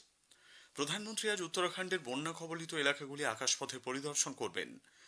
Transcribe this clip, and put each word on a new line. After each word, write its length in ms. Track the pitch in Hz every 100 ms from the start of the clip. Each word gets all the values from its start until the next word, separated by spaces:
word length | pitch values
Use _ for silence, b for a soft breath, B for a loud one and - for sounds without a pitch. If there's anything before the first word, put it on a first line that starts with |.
| - _ _ B B B B
প্রধানমন্ত্রী 520 | - 147 196 214 220 214
আজ 100 | 208
উত্তরাখণ্ডের 640 | 165 190 175 180 185 185 156
বন্যা 240 | 127 165
কবলিত 380 | 165 165 160 160
এলাকাগুলি 480 | 160 139 139 139 143 139
আকাশপথে 520 | 113 127 - 135 131
পরিদর্শন 520 | 127 131 147 143 147
করবেন। 360 | 131 107 90 67 58 - b